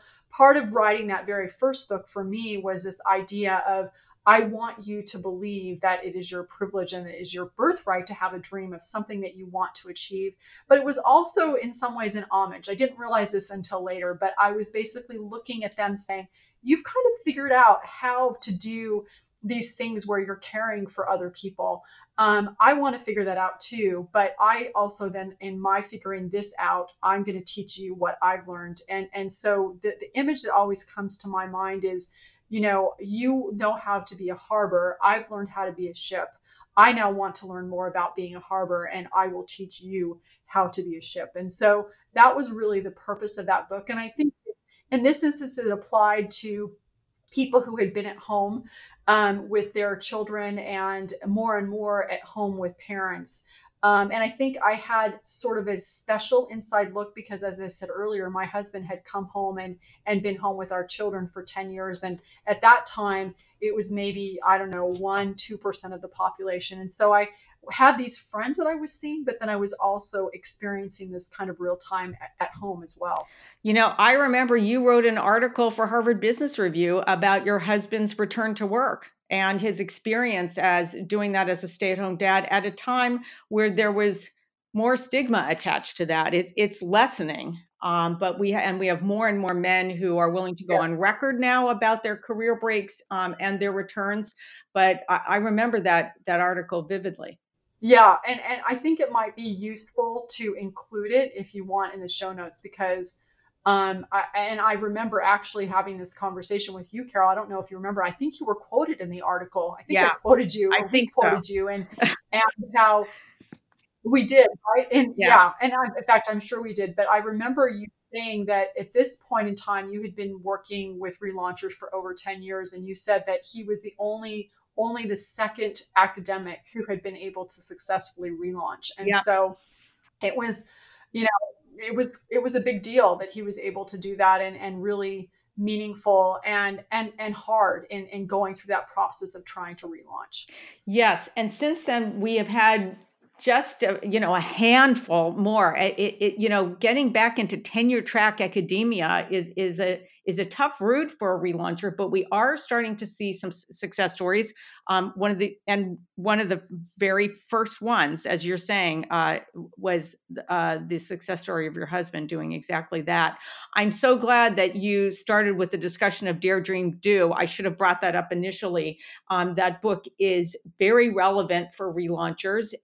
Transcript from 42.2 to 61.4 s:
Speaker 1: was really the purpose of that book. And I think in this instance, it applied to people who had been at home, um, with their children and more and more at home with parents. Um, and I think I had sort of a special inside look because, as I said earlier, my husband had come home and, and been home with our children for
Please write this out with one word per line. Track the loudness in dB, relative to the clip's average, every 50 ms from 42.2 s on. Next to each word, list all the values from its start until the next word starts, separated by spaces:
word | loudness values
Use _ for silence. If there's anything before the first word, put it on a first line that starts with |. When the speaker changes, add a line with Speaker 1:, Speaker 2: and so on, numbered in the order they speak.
| 8 8 8
Speaker 1:
was | 4 0 -4 -4
really | -4 -2 -2 0 -2
the | -2 -6
purpose | -10 -12 -10 -8 -8 -2 0 0 0 0
of | 0
that | 0 0 0 0 -4
book. | -10 -10 -8 -8
And | -8 -8
I | -8 -8
think | -2 0 0 0 0 _ _ -16 -16 -16 _ _ _ _ _ _
in | 0 4 4
this | 4 4 4 2
instance, | 0 0 -2 -6 -8 -8 -4
it | -2 -2 -2
applied | -2 -4 0 4 4 6 6 4 2 0 0 0 0 0
to | -2 -6 -6 -8 -10 -12 _ _ _ _ _ _ _ _ _ _ _
people | -2 -2 -2 2 2 2 2
who | 2 -2 -2
had | -2 -2 -2
been | -6 -8
at | -8 -10 -12
home, | -8 -6 -4 -2 -2 -2 -4 -8 -10 -14 -20 -20 -20 -20 -20 _ _ 2
um, | 4 4 4 2 0 -2 -6 -2
with | -2 -2 -2 -2 -4
their | -4 -2 -2 -2
children | -4 -4 -4 -4 -4 -6 -6 -6 -8 -6 -6 -6 -8
and | -8 -8 -6 -4 -4 -4 -4 -6 -8 -10 -12 -8 -4
more | -2 -2 0 0 0 -2
and | -2 -2 -4
more | -6 -6 -4 -2 -2 -2 -2 -4
at | -6 -8 -10
home | -12 -8 -6 -4 -4 -4 -4
with | -6 -8 -8
parents. | _ -14 -12 -8 -6 -6 -6 -6 -6 -4 -2 -2 -2 -4 -8 _ _ _ _ _ _ 4
Um, | 4 4 4 4 2 0
and | -2 -2
I | -2
think | -2 -2 -2 -2 -2 0 0
I | 0 0
had | 0 -2 -2 0 2 2 0 -2 -4 -4
sort | -2 -2 -2 -2 -2 -2 -2
of | -2
a | -4 -2
special | 0 2 2 2 2 0 0 -2 -2 0 2 2 2 2 2
inside | -4 -8 -6 0 0 0 0 0 -2
look | -6 -6 -8 -10
because, | -16 -14 -10 -8 -6 -4
as | -4 -4 -4
I | -6
said | -6 -8 -8 -8 -8 -6
earlier, | -6 -4 -4 -4 -4 -4 -6
my | -6 -6 -6
husband | -4 -4 -4 -4 -4 -6 -6 -8
had | -10 -10 -12 -12
come | -10 -10 -8 -8
home | -8 -6 -6 -6 -6 -6 -8
and, | -10 -12 -14 -16 _ _ _ _ _
and | -4 -2 -2 -2
been | -4 -6
home | -4 -4 -4 -4
with | -4 -6 -6
our | -6 -6 -4
children | -6 -6 -4 -4 -6 -4 -6 -8
for | -10 -10 -10